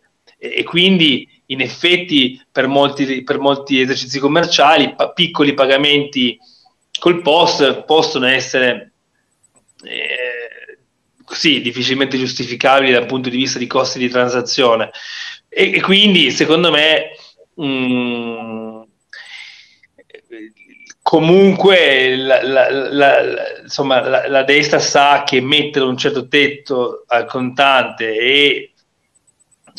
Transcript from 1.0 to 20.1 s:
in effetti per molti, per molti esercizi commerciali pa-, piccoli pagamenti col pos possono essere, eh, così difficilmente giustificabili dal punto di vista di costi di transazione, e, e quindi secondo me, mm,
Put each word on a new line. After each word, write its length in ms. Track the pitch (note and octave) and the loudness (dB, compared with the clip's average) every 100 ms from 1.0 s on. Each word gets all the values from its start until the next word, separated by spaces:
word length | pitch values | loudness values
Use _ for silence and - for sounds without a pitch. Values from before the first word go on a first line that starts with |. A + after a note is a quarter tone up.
| D#3 B2 - _ - | 2 0 -6 _ -12
in 160 | C3+ | -8
effetti 760 | B2 - E3+ F3+ F3+ D3 B2 B2+ _ | -8 -2 0 0 0 0 0 -4 _
per 160 | - C3+ | -4 0
molti, 560 | C#3 C#3 C#3 C3+ C3 | 2 0 0 -4 -4
per 140 | B2+ C#3+ | -4 -2
molti 420 | C#3 C#3 - C3 | 0 -2 -2 0
esercizi 400 | B2+ C3 B2+ C3+ | 0 -4 -6 -4
commerciali 760 | C#3+ E3 E3+ - C#3+ D#3+ B2+ | 0 0 0 2 4 4 0
pa-, 160 | - C#3 | -2 -4
piccoli 440 | - F3 D3+ C#3+ | -2 -4 0 0
pagamenti 840 | C3+ C3+ C#3 D3 D3 C#3+ C3 B2 A2 _ _ _ _ _ - | 0 2 2 2 0 -2 -4 -4 -4 _ _ _ _ _ -2
col 220 | F3 E3+ | 0 0
pos 600 | C#3 D#3 - - C3+ A#2 - | 2 2 2 2 0 0 0
possono 400 | D#3 D#3 C#3 B2+ | 2 2 -2 0
essere, 680 | C3+ C3 C3+ B2 A2+ - _ _ _ _ _ _ _ _ _ | 0 -2 -2 0 -2 -10 _ _ _ _ _ _ _ _ _
eh, 960 | - A#1+ C#3+ C3 B2 A#2+ A#2+ - - - _ _ _ _ | -14 -10 -8 -8 -8 -10 -14 -18 -20 -20 _ _ _ _
così 380 | - - D#3 B2+ | -16 -2 0 0
difficilmente 560 | B2 B2 B2 C#3 C3 C3 | -2 -4 -4 -2 -2 -2
giustificabili 760 | B2+ - A#2+ A#2+ C3+ C3+ B2+ | -4 -6 -8 -2 2 4 4
dal 140 | A#2+ A#2 | 2 0
punto 240 | C3 B2+ | -4 -4
di 80 | B2 | -4
vista 200 | C3 C3+ | -4 -4
di 80 | B2 | -4
costi 320 | C3 B2+ C3 | -2 -4 -4
di 120 | A#2+ | -2
transazione, 800 | B2 B2 B2 A2+ - B2 A2+ G#2+ - - - - - _ | 0 0 -2 -4 0 2 2 -2 -10 -16 -14 -16 -18 _
e, 240 | - G3 | -2 0
e 60 | F3+ | 0
quindi 500 | F#3 G3 G#3 F#3+ B2+ | 2 2 4 4 2
secondo 400 | G#2 D3+ D#3+ E3+ | 0 0 2 2
me, 420 | D3 D#3 D#3 - - - _ _ - | 2 2 0 -2 -14 -20 _ _ -8
mm, 1000 | C#3+ C3 B2+ B2 B2 A#2+ A#2 A2+ A2+ A2 A2 A2 A2+ _ _ - - - - - _ _ _ _ _ | -6 -4 -2 -2 -4 -6 -8 -10 -12 -12 -12 -16 -20 _ _ -20 -20 -20 -20 -20 _ _ _ _ _